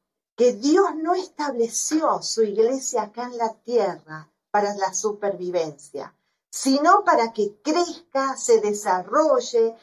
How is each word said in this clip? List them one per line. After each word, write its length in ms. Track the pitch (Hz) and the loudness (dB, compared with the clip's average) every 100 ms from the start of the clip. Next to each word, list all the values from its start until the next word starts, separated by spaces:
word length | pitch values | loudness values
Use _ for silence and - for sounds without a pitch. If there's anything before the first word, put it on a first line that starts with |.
| _ _ _ - | _ _ _ 2
que 180 | 240 | 2
Dios 420 | 202 269 349 381 311 | 2 2 2 2 -2
no 180 | 320 | -4
estableció 1040 | 370 - - 294 240 226 - - 311 294 185 | -4 -4 -6 -4 -2 -4 -4 -2 -2 0 -2
su 180 | - 220 | -4 -2
iglesia 600 | 214 196 226 269 - 240 | 0 2 2 0 -4 -4
acá 220 | 214 233 247 | -4 -8 -8
en 120 | 240 | -4
la 160 | 226 | -6
tierra 800 | - - 240 190 170 156 156 156 _ _ | -6 -2 0 0 -4 -12 -16 -18 _ _
para 240 | 208 202 | -2 0
la 180 | 202 185 | -2 -4
supervivencia, 1200 | - 214 208 202 180 180 175 156 147 - 139 - _ _ _ _ | -2 -4 -4 -6 -4 -4 -2 -4 -8 -14 -14 -14 _ _ _ _
sino 540 | - 269 269 320 415 | -4 0 4 6 4
para 280 | 381 240 233 | 4 2 2
que 300 | 220 208 - | -2 -4 -4
crezca, 760 | 294 339 349 - _ 269 269 262 | -2 -2 -2 -6 _ -2 -2 -2
se 240 | - 226 | 4 4
desarrolle 1160 | 208 208 208 185 185 269 311 254 233 233 226 226 | 4 -2 0 -2 0 2 4 2 0 0 0 -2